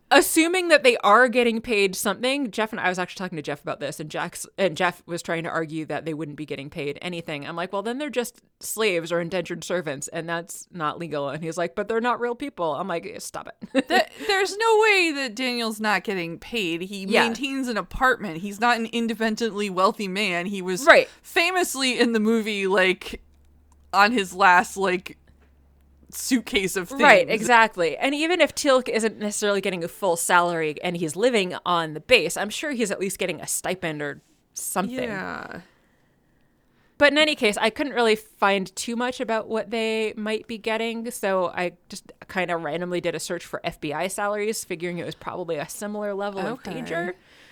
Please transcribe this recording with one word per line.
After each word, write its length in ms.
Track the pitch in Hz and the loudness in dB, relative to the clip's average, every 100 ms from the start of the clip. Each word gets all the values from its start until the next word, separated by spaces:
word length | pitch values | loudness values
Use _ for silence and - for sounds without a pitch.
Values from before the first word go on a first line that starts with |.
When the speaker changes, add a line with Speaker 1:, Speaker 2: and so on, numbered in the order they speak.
| _ | _
Speaker 1:
assuming 560 | 277 320 330 330 370 349 | 6 6 4 4 2 6
that 160 | 294 | 6
they 120 | 269 233 | 6 6
are 300 | 202 214 254 | 8 8 8
getting 320 | 240 240 226 | 4 2 0
paid 360 | 247 208 196 180 | 0 2 2 2
something, 560 | 214 185 254 277 254 | -2 0 0 0 -2
Jeff 200 | 202 220 | -2 -2
and 80 | 190 | 0
I 80 | 185 | 0
was 120 | 185 | 0
actually 180 | 180 - | -4 -6
talking 180 | 185 160 | -8 -6
to 40 | |
Jeff 220 | 147 143 | -6 -6
about 160 | 160 - | -6 -6
this, 200 | 143 151 | -6 -8
and 120 | 156 | -8
Jack's, 340 | 160 170 - - - | -6 -6 -8 -10 0
and 180 | 185 160 | 0 2
Jeff 240 | 180 - - | 0 -2 -8
was 160 | 170 | -8
trying 180 | - 165 | -4 -6
to 60 | 165 | -4
argue 360 | 165 160 160 156 | -4 -4 -6 -6
that 200 | 147 160 | -6 -4
they 80 | |
wouldn't 240 | 151 156 147 | -6 -8 -10
be 80 | 147 | -10
getting 240 | 139 139 | -10 -10
paid 300 | 170 143 139 | -8 -8 -8
anything. 460 | 180 170 170 147 143 | -8 -8 -8 -8 -8
I'm 80 | 170 | -8
like, 180 | 185 | -6
"Well, 80 | 202 | -6
then 160 | 208 262 | -6 -6
they're 140 | 294 | -4
just 280 | 247 233 - _ _ | -4 -6 -8 _ _
slaves 520 | - - 220 170 165 | -10 -2 0 0 0
or 80 | 170 | -2
indentured 440 | 170 185 165 170 | -2 -4 -4 -8
servants, 440 | - 180 156 139 - | -4 -4 -4 -8 -8
and 200 | 165 165 | -8 -6
that's 380 | 170 170 - - | -6 -8 -14 -14
not 280 | 180 151 - | -6 -4 -4
legal." 300 | 170 147 143 | -6 -4 -4
And 140 | 151 | -6
he's 140 | 165 165 | -6 -4
like, 160 | 170 | -4
"But 140 | - 196 | -4 -2
they're 120 | 226 | -2
not 180 | 247 220 | 0 -2
real 160 | 240 233 | -4 -6
people." 400 | 285 - 165 139 | -8 -4 -4 -2
I'm 120 | 190 | -4
like, 240 | 170 - - | -6 -8 -12
"Stop 280 | - 151 - - - | -12 -12 -14 -16 -2
it." 140 | 262 - | 0 2
<laughs> 0 | |
Speaker 2:
Th-, 400 | 370 - - 440 | 2 2 -2 0
there's 280 | 381 381 392 | 2 0 0
no 240 | 453 427 | 4 6
way 300 | 440 392 330 285 | 6 6 4 0
that 180 | 262 | -4
Daniel's 460 | 208 254 240 226 214 | -2 -2 -2 -4 -2
not 240 | 214 190 | 0 0
getting 340 | 214 190 165 170 | 0 -4 -4 -8
paid. 440 | - 240 175 165 | -6 -4 -2 -2
He 220 | 185 202 190 | -6 -8 0
Speaker 1:
Yeah. 180 | 208 | 2
Speaker 2:
maintains 440 | 226 226 277 269 247 | 2 0 -4 -4 -2
an 100 | 214 | -4
apartment. 600 | - - 262 - 196 156 | -4 0 2 2 -2 -8
He's 220 | 202 196 | -8 -2
not 180 | 240 233 | 0 0
an 60 | 226 | -2
independently 840 | 233 226 220 220 214 226 196 208 | -2 -2 -2 -2 0 -2 -2 -2
wealthy 360 | 185 190 220 196 | 4 2 2 -4
man. 380 | 185 208 175 180 | -2 -2 -2 -2
He 160 | 202 | -4
was 240 | 180 185 302 | -4 2 8
Speaker 1:
Right. 240 | 226 - - | 8 6 -2
Speaker 2:
famously 760 | - 381 339 370 - 262 262 240 | -4 0 2 2 0 0 0 2
in 120 | 240 | 2
the 60 | 226 | 4
movie, 480 | 214 226 214 208 190 | 4 2 0 -2 2
like, 520 | 185 185 180 - - _ _ _ _ _ _ _ | 4 4 2 -6 -14 _ _ _ _ _ _ _
on 200 | 190 208 | 4 4
his 200 | 247 185 180 | 4 -2 4
last, 420 | 196 180 180 196 | 6 8 4 0
like, 400 | 190 185 - 151 _ _ _ _ _ _ _ _ - - | 0 0 -4 -18 _ _ _ _ _ _ _ _ -16 -10
suitcase 600 | - 254 - 214 185 196 | 0 0 0 -2 -2 -4
of 140 | 175 | -6
things. 120 | 277 | 4
Speaker 1:
Right, 260 | 294 202 165 | 8 8 6
exactly. 720 | 220 226 233 220 180 165 143 | 0 4 6 6 2 -2 0
And 160 | 269 | -2
even 260 | 285 320 349 | 0 0 2
if 140 | 285 | 2
Teal'c 340 | - 294 262 247 | 2 2 2 2
isn't 300 | 220 220 - | 0 -2 -2
necessarily 440 | 208 - 208 202 | -6 -2 0 0
getting 220 | 196 185 | -2 -4
a 40 | 165 | -6
full 280 | - 196 165 | -2 -2 0
salary 600 | - 180 175 165 156 147 | 4 4 4 2 -2 -2
and 120 | 180 170 | -4 -2
he's 200 | 160 156 | -4 0
living 400 | 240 240 185 139 180 | 2 2 0 -2 0
on 300 | 170 160 151 | 0 0 -6
the 40 | |
base, 360 | - 240 165 - | 2 2 2 -2
I'm 140 | 202 | -4
sure 180 | - 311 | -4 -4
he's 200 | 240 202 | -2 -2
at 80 | 196 | -2
least 180 | 196 - | -4 -2
getting 240 | 180 156 | -4 -4
a 60 | - | -6
stipend 520 | - 160 185 165 151 | -6 -4 -4 -6 -6
or 220 | 147 139 _ _ _ | -6 -8 _ _ _
something. 400 | - - 190 202 254 247 | -12 -6 -4 -4 -4 -6
Speaker 2:
Yeah. 520 | 196 185 - - - 180 _ _ _ _ _ _ _ _ _ _ _ _ - | -6 -8 -10 -12 -16 -18 _ _ _ _ _ _ _ _ _ _ _ _ 2
Speaker 1:
But 120 | 285 | 4
in 60 | 285 | 6
any 160 | 311 294 | 2 2
case, 220 | 214 196 | 0 2
I 140 | 220 | 0
couldn't 220 | 220 285 | 0 -2
really 220 | 226 226 214 | 2 2 2
find 580 | - _ 202 196 185 - | -2 _ 2 2 -2 -8
too 200 | - 233 | -6 -4
much 240 | 247 254 | -4 -4
about 280 | 220 220 - | -4 -4 -2
what 220 | 220 196 | -4 -2
they 420 | 233 220 220 214 214 | -2 -2 -2 -2 -4
might 300 | 214 220 - | -4 -4 -6
be 140 | 220 | -8
getting, 500 | 226 220 233 226 233 | -4 -2 -4 -6 -8
so 380 | - 196 190 175 | -4 0 0 0
I 260 | - 175 170 _ | -2 -4 -6 _
just 220 | 202 - - - | -18 -18 -20 -8
kinda 260 | 190 175 170 | -4 -2 -2
randomly 440 | 160 165 180 175 | -2 -4 -4 -2
did 140 | 170 160 | -2 -4
a 40 | |
search 240 | - 170 | -6 -8
for 160 | - - | -8 -8
F 180 | 165 - | -8 -6
B 100 | 151 | -6
I 160 | 147 185 | -4 -4
salaries, 560 | 202 208 208 208 220 | -4 -4 -2 -2 -4
figuring 360 | - 170 175 175 | -8 -8 -6 -6
it 60 | 143 | -8
was 100 | 147 | -10
probably 400 | - 175 170 156 | -10 -8 -4 -4
a 120 | 151 | -6
similar 460 | - 208 208 208 | -8 -8 -6 -4
level 280 | 196 202 196 | -4 -6 -4
of 180 | 196 - | -6 -6
Speaker 2:
Okay. 140 | 208 165 | -8 -10
Speaker 1:
danger. 400 | - 165 175 185 _ - - | -6 -4 -4 -8 _ -20 -20